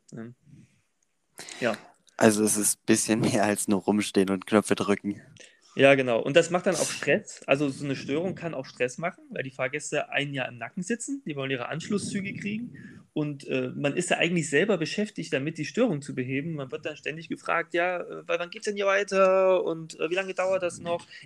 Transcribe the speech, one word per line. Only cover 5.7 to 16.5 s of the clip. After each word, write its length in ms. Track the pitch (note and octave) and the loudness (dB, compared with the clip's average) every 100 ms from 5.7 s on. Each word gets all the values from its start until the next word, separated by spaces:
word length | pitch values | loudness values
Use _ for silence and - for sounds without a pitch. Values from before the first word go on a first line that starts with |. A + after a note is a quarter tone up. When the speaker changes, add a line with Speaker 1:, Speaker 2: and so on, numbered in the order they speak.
| - | 4
Speaker 1:
Ja, 180 | C3+ | 6
genau. 260 | C#3 B2+ A2+ | 6 4 0
Und 160 | - D3 | 4 4
das 140 | E3 | 4
macht 160 | F3 G3 | 2 0
dann 80 | |
auch 160 | D#3 C#3+ | -2 -2
Stress. 520 | - C#3+ D#3 - - - | -2 0 0 0 -6 0
Also 220 | C#3 C#3+ | 2 0
so 160 | B2 | -2
eine 120 | C#3+ C3+ | -4 -4
Störung 380 | - C#3+ F#3 | -4 -2 -4
kann 200 | C#3+ E3+ | -6 -8
auch 120 | C3+ C3 | -8 -8
Stress 320 | - B2+ - | -4 -4 -4
machen, 260 | E3+ - D4+ | -8 -8 -10
weil 140 | G#3 | -8
die 60 | C3 | -8
Fahrgäste 600 | - C3 C#3 - D3+ - | -4 -4 -4 -4 -4 -2
ein 240 | C#3 C#3+ | -2 -2
Jahr 140 | C#3 B2 | -4 -6
im 100 | A#2+ | -8
Nacken 240 | A#2 - | -10 -6
sitzen, 400 | F3+ A#3 - C#4 | -6 -6 -6 -8
die 120 | F3 C#3 | -6 -6
wollen 140 | C3+ | -4
ihre 180 | B2+ A#2+ | -4 -4
Anschlusszüge 680 | D3 - G3+ - - F#3+ | -6 -4 -4 -4 -6 -6
kriegen 380 | - G3 G#3+ B3 - - - - | -6 -6 -6 -8 -12 -18 -20 -8
und, 340 | D#3 D3 C#3 - | -4 -4 -6 -4
äh, 220 | C3 B2+ | -4 -4
man 220 | C#3 C#3+ D#3 | -2 -2 -2
ist 140 | F3+ | 0
ja 80 | - | 0
eigentlich 300 | E3 F3 C#3 | 2 0 2
selber 280 | C#3 G3+ F#3 | 2 2 0
beschäftigt 540 | D#3 - G#3 - - | -2 -4 -4 -6 -4
damit, 260 | C#3+ D3 E3 | -4 -4 -6
die 60 | |
Störung 360 | C#3+ - B3 D3 | -4 0 0 0
zu 120 | C3+ | -6
beheben. 400 | C3+ B2+ C3+ E3 | -6 -4 -4 -4